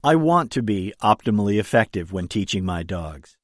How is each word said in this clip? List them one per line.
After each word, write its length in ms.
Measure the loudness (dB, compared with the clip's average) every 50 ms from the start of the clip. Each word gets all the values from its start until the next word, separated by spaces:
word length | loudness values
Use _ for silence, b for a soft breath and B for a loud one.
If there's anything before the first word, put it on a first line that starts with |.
| 4
I 100 | 4 4
want 380 | 4 4 4 2 2 2 0
to 100 | -4 -4
be 320 | -2 -2 -2 -2 -2 -6 -8 _
optimally 560 | 2 2 2 2 2 0 0 2 2 2 2 0
effective 540 | 0 2 2 2 2 2 -2 -8 -8 -6
when 160 | -6 -8 -8 -4
teaching 360 | -4 -4 -4 -2 -4 -4 -2
my 200 | -2 -4 -4 -6
dogs. 520 | -6 -6 -8 -8 -10 -12 -16 -20 -20 _ _